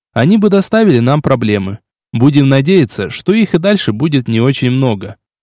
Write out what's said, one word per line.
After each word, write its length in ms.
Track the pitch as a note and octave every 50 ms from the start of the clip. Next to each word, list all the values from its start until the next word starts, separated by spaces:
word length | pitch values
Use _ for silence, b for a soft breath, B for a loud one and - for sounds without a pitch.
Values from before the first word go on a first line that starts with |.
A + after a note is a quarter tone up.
| _ _ _
они 240 | A2+ A#2+ E3 G#3+ A3
бы 100 | G#3 G3+
доставили 500 | F#3+ G3 F#3+ - A3 A3 A3 G3+ C3+ A#2
нам 220 | A#2+ B2+ C#3+ D3+
проблемы. 580 | - C3+ C#3 A#2+ A#2 G#2+ G#2 G2+ F#2+ F#2 G#2+ - _ _ _ _ _ _
Будем 360 | - A2+ B2 D3 C#3 D3 C#3 C3+
надеяться, 600 | C3+ C3+ C#3 E3 F#3+ F3+ C3+ - - - G2 E2
что 240 | - - - F3+ G#3
их 200 | A3+ G#3 - -
и 40 | E3
дальше 340 | E3+ G3+ G#3+ F#3+ - -
будет 360 | G#2+ A2 D3 E3+ C#3+ C3+ A#2+ A2+
не 120 | A2 A2+
очень 300 | A#2+ C3+ C3 - C3 B2
много. 460 | B2+ C3+ C3+ B2 G#2+ F#2+ G2 G2 - - _ _ _ _